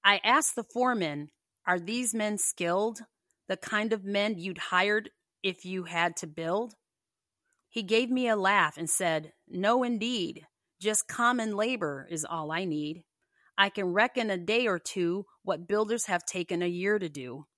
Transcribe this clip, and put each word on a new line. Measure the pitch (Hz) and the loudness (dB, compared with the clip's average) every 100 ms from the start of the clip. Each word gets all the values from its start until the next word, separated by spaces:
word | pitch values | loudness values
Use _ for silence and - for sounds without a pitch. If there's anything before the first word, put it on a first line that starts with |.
I | 196 202 | 6 4
asked | 214 277 294 | 4 4 4
the | - | -2
foreman, | - 240 254 233 160 147 151 _ _ _ | -6 0 2 2 -2 -4 -10 _ _ _
'Are | - 180 | 0 0
these | 170 240 240 | 0 -2 0
men | 226 214 208 | 0 -2 0
skilled, | - - 170 180 220 220 - _ _ _ - | -2 0 0 2 0 -4 -18 _ _ _ -8
the | 185 | -8
kind | - 208 214 | -4 -2 0
of | 220 | -2
men | 196 202 208 190 | -2 0 0 -2
you'd | 185 170 | -6 -8
hired | - 180 202 208 220 _ _ _ | 0 2 2 0 -2 _ _ _
if | 190 180 | -4 -4
you | 185 185 | -8 -8
had | 170 170 170 170 | -4 0 0 -2
to | 165 | -10
build?' | 151 160 196 240 - _ _ _ _ _ _ _ _ _ | -6 -2 -2 -4 -10 _ _ _ _ _ _ _ _ _
He | 226 | -8
gave | 190 220 247 | 0 0 2
me | 254 247 | 0 2
a | 214 | 2
laugh | 190 202 156 151 | 4 4 4 0
and | 160 | -2
said, | - 180 160 156 _ _ | 0 2 0 -4 _ _
'No, | 180 196 247 | -2 2 2
indeed, | 247 226 226 240 170 - - _ _ _ | 2 -2 -2 -2 -4 -8 -18 _ _ _
just | 202 214 - | 0 0 -2
common | - 240 247 220 202 | 0 2 2 -2 0
labor | 226 247 165 139 - | -2 0 -4 -6 -8
is | 165 | -8
all | 156 165 151 | -6 -6 -4
I | 160 | -4
need. | 185 151 147 165 _ _ _ _ _ - | -2 -2 -4 -8 _ _ _ _ _ 2
I | 196 | 2
can | 208 185 | 2 0
reckon | 180 240 247 214 | 4 4 2 0
a | 190 | 0
day | 175 233 240 | 0 2 2
or | 175 | 0
two | - 196 170 185 196 _ | -4 -2 0 -2 -6 _
what | - 160 175 | -4 -4 0
builders | 208 214 233 - | 0 2 0 0
have | 175 | -2
taken | - 185 170 175 | -2 -6 -4 -2
a | 175 | -2
year | 175 196 214 | 0 0 0
to | 175 | 0
do.' | 143 123 131 147 | -8 -10 -12 -14